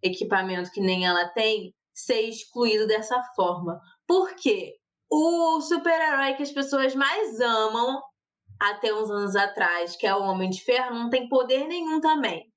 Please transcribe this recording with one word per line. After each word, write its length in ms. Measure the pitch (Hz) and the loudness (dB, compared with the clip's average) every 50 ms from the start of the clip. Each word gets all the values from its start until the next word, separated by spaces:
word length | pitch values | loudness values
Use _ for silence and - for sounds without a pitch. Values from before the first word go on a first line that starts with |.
| - | -2
equipamento 680 | 185 185 - 220 - 208 190 190 190 185 180 175 175 | -4 -2 -2 -2 0 0 0 0 0 -4 -4 -6 -6
que 100 | - 208 | -4 -2
nem 260 | 190 185 185 185 185 | 0 0 2 2 2
ela 220 | 180 180 175 175 175 | 2 2 2 0 0
tem, 460 | - 226 220 220 220 214 190 185 _ _ _ _ _ | -2 0 0 0 0 -2 -4 -10 _ _ _ _ _
ser 260 | - - - 247 220 220 | -20 -4 -2 0 0 0
excluído 640 | 226 226 - - - _ 240 240 226 214 214 220 | -2 -4 -12 -16 -12 _ 0 2 2 2 2 2
dessa 360 | 208 214 214 214 - 247 247 247 - - | 2 0 0 0 -2 -2 -2 -2 -4 -2
forma. 460 | - 190 175 175 175 175 170 170 160 - _ _ _ _ | 0 0 0 0 -2 -4 -6 -8 -8 -12 _ _ _ _
Por 280 | - 349 381 370 381 - | 2 2 2 2 0 -4
quê? 380 | - - 277 208 190 175 - - _ _ _ _ _ _ _ | -4 0 0 0 0 -2 -10 -14 _ _ _ _ _ _ _
O 500 | 302 302 311 330 339 339 330 330 320 320 | 0 2 4 4 4 4 4 4 2 2
super-herói 760 | 285 - 339 330 - 339 330 330 320 311 285 269 269 269 262 | 0 -2 -2 0 2 0 2 2 2 2 2 2 0 0 -2
que 80 | 269 294 | -2 -4
as 100 | 277 - | -6 -4
pessoas 420 | 277 277 269 - 277 269 262 262 | -4 -4 0 0 2 2 2 2
mais 460 | 269 277 277 330 415 440 - 226 220 | 2 0 0 0 0 -2 -4 0 0
amam, 640 | 247 233 226 220 220 220 220 233 240 254 269 269 - - _ _ _ _ _ _ _ _ - - | 0 2 2 2 2 0 0 0 0 0 -2 -4 -8 -12 _ _ _ _ _ _ _ _ -8 -2
até 320 | 208 208 208 208 - 220 214 | -2 -2 -2 0 -2 -2 0
uns 180 | 214 220 208 | -2 -2 -4
anos 260 | 208 208 202 196 190 | -2 -4 -4 0 0
atrás, 600 | 202 202 196 - - 190 175 175 175 175 175 - | 0 0 0 0 0 0 0 0 0 -4 -6 -6
que 100 | - - | -2 0
é 80 | 196 196 | 0 2
o 80 | 202 202 | 2 0
Homem 280 | 196 190 180 185 185 | 0 -2 -2 -2 -2
de 120 | 185 185 - | -4 -4 0
Ferro, 320 | - 247 240 254 254 240 | 0 2 2 2 -2 -4
não 160 | 233 233 233 | -4 -4 -2
tem 180 | 240 254 247 - | -2 -2 -2 2
poder 380 | 269 254 247 240 262 269 285 | 2 2 4 4 0 0 0
nenhum 340 | 311 339 349 330 320 311 311 | -2 -4 -4 -4 -2 -2 2
também. 500 | 302 311 311 302 262 202 170 165 - _ _ | 2 2 2 2 0 -2 -4 -6 -12 _ _